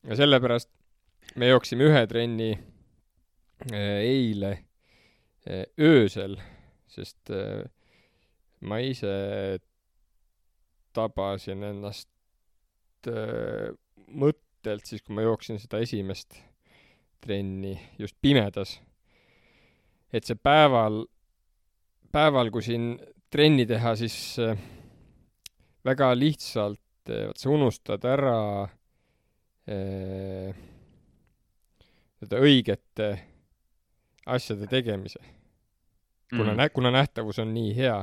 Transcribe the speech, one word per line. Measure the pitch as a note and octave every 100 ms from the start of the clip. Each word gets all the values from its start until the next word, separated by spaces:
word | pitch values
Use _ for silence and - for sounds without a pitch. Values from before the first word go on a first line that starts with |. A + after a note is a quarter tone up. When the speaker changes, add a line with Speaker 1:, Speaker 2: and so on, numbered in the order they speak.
Speaker 1:
Ja | C3 A2+
sellepärast | D3 C3+ B2 A#2+ - _ _ _ _ _ -
me | - B2
jooksime | B2+ - A#2+
ühe | D3 D3+ A2
trenni, | A2+ A#2 A2+ A2+ G#2 - _ _ _ _ _ _ _ _ _
äh, | C3+ G#2 G2+ G2+
eile, | A2+ C3+ A#2+ G#2 G2 G2 - _ _ _ _ _ _ _ -
äh, | F#2 -
öösel, | - D3+ D3+ G#2 G#2 G2 F#2+ - - _ _
sest, | _ - G2 - -
äh, | G2 G2+ G#2 - _ _ _ _ _ _ _ _ _
ma | - G#2+
ise | C3 B2+ G2+ G2 G2 G2+ G2 F#2 _ _ _ _ _ _ _ _ _ _ _ _ _
tabasin | - A2 - G2 G2 - F#2+
ennast, | G#2 G2+ G2+ G2+ - _ _ _ _ _ _ _ _ _
äh, | - A#2 A2 - - - - - _ _ _
mõttelt | - C#3 D3+ _ _ - G#2 -
siis, | G#2+
kui | _
ma | G#2
jooksin | A2+ A2 - G#2+
seda | A2+ G#2+
esimest | A#2 A2 F#2+ F#2+ - - _ _ _ _ _ _ _ _
trenni | - G2+ G2 F#2+ G2 F#2+ - _
just | G2+ _
pimedas, | C#3 C#3+ G2+ G2+ F#2+ - _ _ _ _ _ _ _ _ _ _ _ _ _
et | A#2 -
see |
päeval, | A2 C#3+ D3+ D3+ B2+ A2 G#2+ - _ _ _ _ _ _ _ _ _ _
päeval, | D3 D#3 C3+ A#2
kui | A2+
siin | G#2+ A#2 A#2 A#2+ - _ _
trenni | C#3+ D3+ C#3+ A#2
teha, | A2 A#2
siis, | A2 A2+ - - -
äh, | A#2 G#2+ - - - _ _ _ _ _ - _ _ _
väga | - C3 C3+
lihtsalt, | B2 D3 D3 - - G#2 G#2 _ _ -
äh, | A2 G#2
vaat | -
sa | C3
unustad | D3+ C3+ - - G#2
ära, | A#2+ C3+ C#3 A#2 G#2 G2+ G2+ _ _ _ _ _ _ _ _ _ -
äh, | G#2 G2 G2 F#2+ F#2+ F#2+ F#2+ F#2+ F#2 - - _ _ _ _ _ _ _ _ _ _ _ _ _ _
nende | F2 G#2
õigete | C#3+ C3+ A2 G2 _ - G#2+ F#2+ - _ _ _ _ _ _ _ _ _ -
asjade | B2+ - G#2 G2+
tegemise. | C3 A#2 G2+ F#2+ - - _ _ _ _ _ _ _ _ _ _
Kuna | A#2+ G#2+
Speaker 2:
Mm. | G#2+
Speaker 1:
nä-, | D3
kuna | - B2
nähtavus | B2+ C#3 - G#2+ G2+
on | A2
nii | A2+ A2 A2
hea | C3 G#2